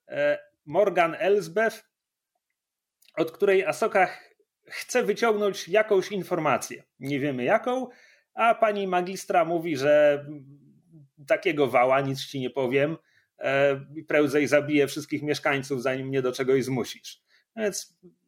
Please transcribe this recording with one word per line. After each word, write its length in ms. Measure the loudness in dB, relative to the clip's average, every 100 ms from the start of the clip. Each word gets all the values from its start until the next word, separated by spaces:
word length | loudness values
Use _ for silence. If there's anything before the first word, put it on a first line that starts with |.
| _
e, 300 | -2 0 0 -6 _ -4
Morgan 500 | 0 2 2 0 0
Elsbeth, 680 | 0 0 0 -2 -2 -4 _ _ _ _ _ _ _ _ _ _ _ _ _ -4
od 160 | -4
której 320 | 0 2 4 2
Ahsoka 400 | 0 0 2 2
ch-, 280 | -2 -20 _ _ _ _
chce 360 | -14 -4 -2
wyciągnąć 680 | 0 0 0 2 0 -4 0
jakąś 440 | 0 4 2 0
informację. 720 | -4 -4 -2 0 0 -2 -14 _ -12
Nie 200 | -6 -4
wiemy 240 | -2 -2
jaką, 420 | 0 0 0 -4 -4 -12 _ _ _
a 200 | 0 0
pani 320 | 2 2 0 -2
magistra 560 | -2 -2 -6 0 2
mówi, 320 | 2 0 -2 0
że 480 | 4 6 6 4 -4 -16 -18 -20 _ _ _ -20 -20 _ -2
takiego 400 | -2 0 0 2
wała, 340 | 4 4 2
nic 240 | 0 -6 -8
ci 140 | -8
nie 100 | -6
powiem, 460 | -4 -2 0 0 -4 _ _ _ -10
e, 420 | -4 0 2 0 -8 -14 -2
prędzej 380 | 0 2 2 2
zabiję 400 | 2 2 2 2
wszystkich 360 | -2 -8 -6
mieszkańców, 600 | -4 -2 -2 -2 -2 -4
zanim 240 | -2 -4 -4
mnie 140 | -2
do 100 | -2
czegoś 320 | -2 0 0
zmusisz. 580 | 0 -4 -4 -10 -18 -20 _ _ _ -6
Więc 420 | -6 -6 -10 _ -20 _